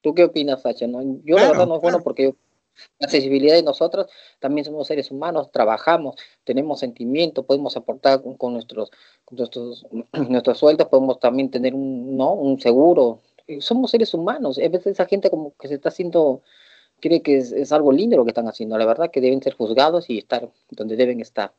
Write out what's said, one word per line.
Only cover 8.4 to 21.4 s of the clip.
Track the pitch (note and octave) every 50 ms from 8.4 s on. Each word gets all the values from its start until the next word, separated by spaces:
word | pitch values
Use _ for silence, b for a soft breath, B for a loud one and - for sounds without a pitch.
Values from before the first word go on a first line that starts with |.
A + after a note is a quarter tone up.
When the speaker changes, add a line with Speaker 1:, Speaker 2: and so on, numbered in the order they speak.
| - B2 A#2+
Speaker 1:
nuestros, | A#2 A2+ _ - G#2+ G#2 - b b b b b b b
con | _ B2+
nuestros, | B2 B2 A2+ - B2+ A#2+ A#2+ A#2+ - _ - - A2+ A2+ _
<clears throat> | - D#3+ C#3 A#2+
nuestros | B2+ B2 A#2+ C3 A#2 -
sueldos, | - D3+ D#3+ D#3 F3 -
podemos | - C3+ C3 C3+ B2 -
también | - B2 A#2+ C3 C3+ C3
tener | C3+ B2+ B2 C3 B2+
un, | C3+ C3+ C3+ C3 B2 B2 C3 C3+
¿no? | C3 C3 D3+
un | F#3+ G3+ D3 C#3 C3+ C3+
seguro. | - B2 A#2+ B2+ D3 E3+ F3 D#3 C3 A#2 A2+ - _ _ _ _ _
Eh, | - D#3 C#3+
somos | C#3+ - A#3 B3+ C4 A3
seres | - A#3 A3+ G#3+ -
humanos. | E3 E3 F#3+ B3 D4+ B3+ C#3+ C3 -
A | - E3+
veces | E3 F#3 - G3 G3
esa | - F#3
gente | F3+ G3 G3 F#3+ F#3+
como | F#3+ D#3+ D#3 C#3+ _ _
que | - C3+
se | D3
está | C#3 _ E3
haciendo, | - - F#3 F3 E3+ F3 D#3 C#3+ C3 C3+ b b b b b b b b b b b _
cree | - D#3 E3+ E3
que | E3 D3+ C#3+
es, | C3+ B2+ A#2+
es | A2+ A2 C#3+ -
algo | D3 D3+ D3 C#3+
lindo | C3 D3+ G3+ A#3 A#3+
lo | D3 A#2+
que | A2+
están | A2+ A#2+ A#2 A2+
haciendo. | - - A#2 A2 A2 A2
La | A2
verdad | A2 A2+ C3 E3 E3+
que | - C#3
deben | B2+ B2+ C3+ C3+
ser | C3+ C3+ -
juzgados | _ A#2+ G#2+ A2+ B2 C#3 D#3 E3 F3 - -
y | B2 G#2
estar | - _ - A#2+ B2 A#2+ _ _ _ _
donde | - - - A2 A2
deben | A2+ B2+ B2 B2 A#2+
estar. | A2 _ _ -